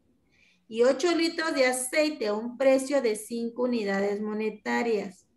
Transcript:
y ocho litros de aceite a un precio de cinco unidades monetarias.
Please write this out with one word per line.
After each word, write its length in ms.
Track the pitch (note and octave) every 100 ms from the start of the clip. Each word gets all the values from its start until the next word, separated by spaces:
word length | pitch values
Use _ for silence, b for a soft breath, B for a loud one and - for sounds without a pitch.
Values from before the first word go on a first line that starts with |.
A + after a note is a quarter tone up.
| _ _ b b b b -
y 160 | A3+
ocho 320 | B3 C4+ F4 E4
litros 380 | E4 - D#4+
de 140 | C#4+ B3+
aceite 600 | B3+ - D#4 D4+ - G#3+
a 60 |
un 240 | G#3+ A#3+ -
precio 440 | C4+ C4 C4+ C#4
de 140 | A#3+ G#3+
cinco 480 | - A#3 A#3 A#3
unidades 560 | B3 A#3+ G3+ G3 G3+ G3+
monetarias. 1040 | G#3+ G#3+ G#3+ G#3 A#3+ A#3+ A#3 G#3 F#3+ - _